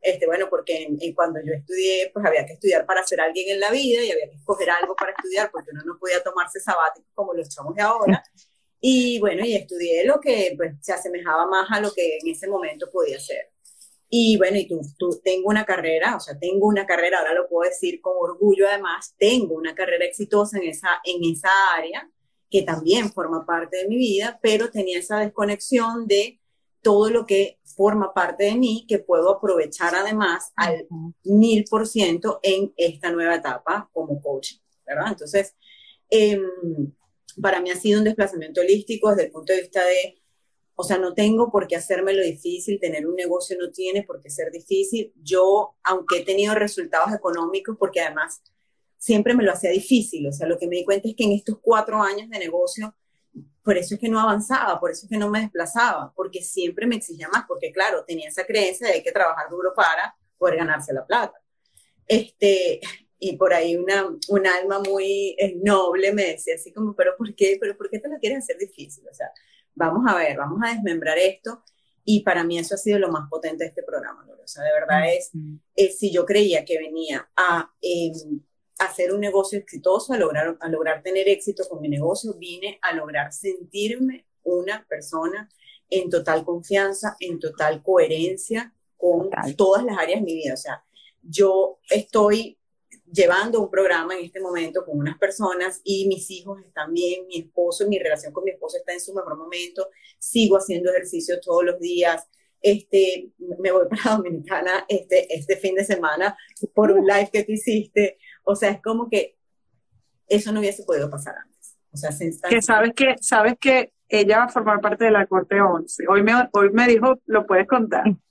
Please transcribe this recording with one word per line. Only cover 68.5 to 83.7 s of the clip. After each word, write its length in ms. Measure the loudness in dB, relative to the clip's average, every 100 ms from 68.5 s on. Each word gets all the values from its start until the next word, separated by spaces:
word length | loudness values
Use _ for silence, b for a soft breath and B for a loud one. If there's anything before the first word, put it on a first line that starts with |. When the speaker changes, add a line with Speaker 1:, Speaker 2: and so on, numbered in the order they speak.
| -8
Speaker 1:
difícil? 460 | -10 -12 -20 -20 -20
O 40 |
sea, 160 | -14 -14 -14 b b b
vamos 300 | -4 -2 0 2
a 80 | 2
ver, 200 | 0 -2
vamos 240 | -6 -4
a 80 | -4
desmembrar 460 | -4 -4 -4 -2 2
esto". 440 | 2 0 -12 -16 _ _ _ _
Y 180 | 2 2
para 200 | 2 0
mí 140 | 0 -2
eso 160 | -4
ha 40 | -6
sido 200 | 0 0
lo 100 | 2
más 180 | -2 -6
potente 360 | -8 -8 -8
de 40 | -8
este 140 | -8
programa, 420 | -8 -8 -10 -16 _
Lore. 160 | -20
O 60 | -20
sea, 140 | -8
de 80 | -2
verdad 400 | 0 2 2 2
es, 180 | 0 -4
Speaker 2:
Ujú. 240 | -12 -12 -16 _ 2
Speaker 1:
es, 220 | 2 2
si 120 | -2
yo 120 | 0
creía 400 | 2 4 4 2
que 140 | 0 -4
venía 500 | -4 -8 -6 -8 -6 0
a, 340 | 2 2 -2 _
em, 580 | -4 -2 -2 -6 -8 -10 _ _ _ -4
hacer 340 | -4 -2 -2
un 80 | 0
negocio 380 | 0 0 0 -4
exitoso, 540 | -8 -4 0 0 0
a 40 | 0
lograr, 380 | 0 0 -4 -4
a 80 | -6
lograr 340 | -4 -2 -4
tener 260 | -2 0 2
éxito 360 | 2 0 -6 -6
con 120 | -8
mi 60 | -4
negocio, 460 | -2 -2 -2 -6 -12
vine 400 | -12 -12 -12 -6
a 140 | -6
lograr 380 | -6 -6 -6 -6
sentirme 960 | -8 -8 -8 -10